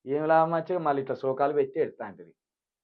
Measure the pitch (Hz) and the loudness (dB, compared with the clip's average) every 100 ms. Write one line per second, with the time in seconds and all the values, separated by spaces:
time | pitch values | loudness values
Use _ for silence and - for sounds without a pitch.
0 | 127 147 156 160 165 165 165 180 156 139 | -6 -2 4 4 4 0 -2 -2 0 0
1 | 135 123 135 131 143 147 135 156 - - | -2 -4 -2 0 0 2 0 -2 -2 -4
2 | 107 87 85 _ _ _ _ _ | -14 -14 -20 _ _ _ _ _